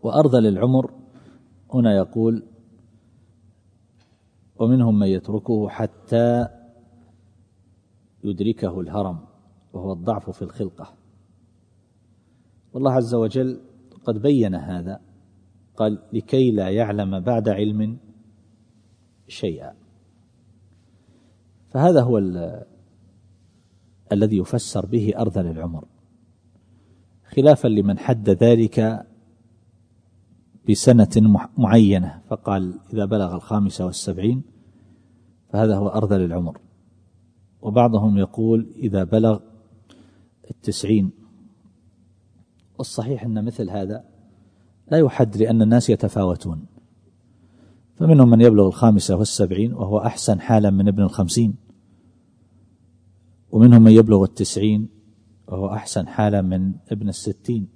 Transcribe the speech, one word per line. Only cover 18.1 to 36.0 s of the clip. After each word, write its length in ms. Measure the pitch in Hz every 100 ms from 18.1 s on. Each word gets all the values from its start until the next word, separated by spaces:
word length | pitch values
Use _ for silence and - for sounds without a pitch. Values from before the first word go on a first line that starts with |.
| - _ _ _ _ _ _ _ _ _ _ _
شيئا". 460 | - 107 76 64 - _ _ _ _ _ _ _ _ _ _ _ _ _ _ _ _ _ _ _
فهذا 320 | 131 160 165
هو 160 | 123 117
ال-، 460 | 98 90 85 87 - _ _ _ _ _ _ _ _ _ _ _ _ _ _
الذي 260 | 104 107 104
يفسر 480 | 90 117 - 107 101
به 280 | 120 107 -
أرذل 300 | 113 92 87
العمر، 380 | 80 85 80 - _ _ _ _ _ _ _ _ _ _ _ _ _ _ -
خلافا 320 | 139 147 127
لمن 300 | 107 101 95
حد 320 | - 120 104
ذلك 800 | 98 117 117 113 - 110 107 - _ _ _ _ _ _ _ _ _ _ _ _ _ _ _ -
بسنة 400 | 104 - 120 101 113
مح-، 320 | 107 98 - -
معينة، 640 | 107 117 104 98 87 - _
فقال: 520 | 110 - 98 92 87 _
"إذا 120 | 110 98
بلغ 300 | 107 92 87
الخامسة 500 | - 107 101 - 90
والسبعين 580 | 90 - 90 101 127 131 _ _ _ _ _ _ _ _ _ _
فهذا 280 | 101 110 98
هو 100 | 101
أرذل 340 | 107